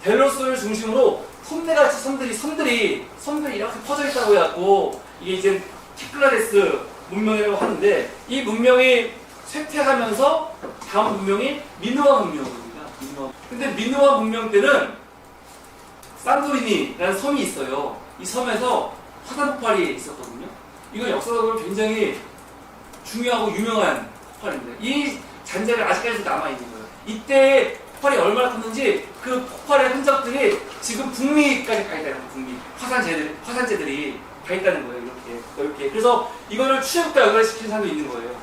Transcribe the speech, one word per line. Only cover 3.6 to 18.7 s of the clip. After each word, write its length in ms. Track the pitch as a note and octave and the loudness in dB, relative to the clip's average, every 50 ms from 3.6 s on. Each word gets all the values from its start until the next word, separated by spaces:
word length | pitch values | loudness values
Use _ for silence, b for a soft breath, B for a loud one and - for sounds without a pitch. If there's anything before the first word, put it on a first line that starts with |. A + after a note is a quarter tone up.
| G#3 A3 - A3 | -6 -6 -8 -10
퍼져 280 | - - C#4+ D4 C#4+ C4+ | -6 -4 -4 -2 -2 -2
있다고 260 | - C4 A3+ G#3+ G#3 | -2 0 4 6 6
해갖고 680 | F#3+ E3 D#3+ - E3+ F3+ F#3+ G3 G3 E3+ - - - - - - - | 6 6 2 0 -2 2 4 4 4 4 0 -4 -8 -14 -18 -20 -14
이게 120 | - F3+ F#3 | -6 -6 -4
이제 300 | F3+ - G3 F#3+ F#3+ - - - - - - - | 0 2 2 2 2 -4 -8 -16 -18 -18 -18 -16
키클라데스 840 | - - - - C#4+ C#4 C4+ A#3+ G#3+ A3 - G3+ G3+ F#3+ E3 - - - - - - - - | -16 -14 -12 -2 2 4 4 4 4 0 4 4 4 4 4 2 -2 -6 -10 -14 -16 -14 -8
문명이라고 460 | F3+ G3+ G#3+ G#3+ G#3+ G#3 G#3 G#3 G3+ | -4 -2 0 0 2 2 2 0 0
하는데 540 | F#3 - - - D3+ F3+ G3+ F#3+ D3+ A#2+ - - - - - | 0 0 -2 -2 2 2 4 4 4 0 -4 -10 -16 -10 -6
이 140 | A#3+ C#4 B3+ | -4 -4 -2
문명이 680 | G#3 G#3+ A3+ A#3+ B3+ B3+ B3+ B3+ C4 B3 A#3+ A#3 A3+ - - - - - - - | -2 -2 2 6 6 6 8 8 6 6 4 2 -2 -8 -14 -18 -20 -20 -20 -18
쇠퇴하면서 1080 | - - D4+ D4+ - - D4+ C#4 C4+ C4 A#3+ A#3 A3 G#3 - C4+ C#4+ D#4+ D#4+ - - - - - - - - - - | -12 -10 -8 -8 -6 -2 0 2 2 4 2 2 -2 2 4 4 4 4 2 0 -4 -10 -12 -14 -14 -14 -14 -14 -4
다음 260 | - G#3 A3 - G#3 | 0 2 2 2 0
문명이 440 | G3 F#3+ G3 G3 G#3+ B3 C#4 D4+ D4 - - - - | -2 0 0 0 0 0 -2 -4 -6 -10 -14 -16 -8
미노아 400 | F3 A#3 B3+ C#4+ D4 C#4+ C#4 A3+ | -4 -2 0 4 6 6 6 6
문명입니다. 600 | G3+ E3+ D3+ D3 C3 B2 B2 A#2 - - - - - - - - | 4 0 -4 -6 -8 -8 -10 -12 -14 -16 -16 -16 -16 -16 -16 -14
미노아. 300 | C3+ - - C#3 C3+ C3 - - - - | -14 -14 -10 -10 -10 -10 -12 -14 -16 -14
근데 180 | B3 A#3 C4+ C4+ G#3 | -10 -6 -4 -4 -4
미노아 460 | F3+ A3 B3 C4+ C#4 C#4 C#4 - G#3+ | -2 -2 0 4 6 6 6 6 6
문명 320 | A3 A3 A3 A#3 A3 G#3+ | 2 0 -2 -2 -4 2
때는 440 | G#3 G3+ A3+ C#4 C#4+ - - - - - - - - - - - - - - - - - - - - - - - - - - - - - | 4 4 6 6 6 4 4 0 -6 -14 -18 -20 -20 -20 -20 -20 -20 -20 -20 -20 -20 -20 -20 -20 -20 -20 -20 -20 -20 -20 -20 -20 -20 -10
산토리니라는 1000 | - - - C#4+ C#4+ D4 C#4 B3 A3+ A3+ G3 D#3 C3 - - - F3 F#3+ G3 - | 0 2 2 2 2 0 -2 -2 0 2 2 0 0 -2 -4 -4 -2 -2 -2 -2
섬이 240 | - C#4 C#4+ C4 G3+ | -2 -2 0 0 -2
있어요. 560 | - - - C3+ B2+ C3 C#3+ D3 - - - - - - - | -4 -4 -6 -6 -4 -4 -4 -4 -6 -8 -10 -16 -18 -18 -14
이 60 | F3+ | -12
섬에서 720 | F#3 A3 B3 B3 A#3+ A3 G#3+ B3 B3 | -6 -4 -4 -2 -2 -2 0 0 0